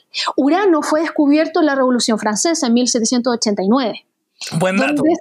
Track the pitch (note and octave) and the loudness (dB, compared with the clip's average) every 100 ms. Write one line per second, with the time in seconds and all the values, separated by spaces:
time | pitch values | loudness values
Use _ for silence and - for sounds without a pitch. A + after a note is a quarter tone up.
0 | _ - - - C#4 F4 G#4 D4+ - D#4 | _ -8 -4 -2 0 2 2 2 2 -2
1 | E4+ - C#4+ D4+ D#4+ F4 D4+ C4+ B3+ A#3+ | 0 0 2 2 2 0 0 2 0 0
2 | A#3+ G#3+ G#3+ G#3+ E4+ D#4+ B3 A#3 B3 A#3+ | 0 -2 -2 -2 0 0 0 2 0 0
3 | A3 B3 B3 A#3 A3 G3+ F#3+ C4 A3+ - | 0 0 -2 -2 -2 -2 0 0 0 -6
4 | - _ _ _ - E3 F#3 F#3+ C#4 D4 | -14 _ _ _ -8 -2 0 0 0 0
5 | D#4 E4+ | 0 0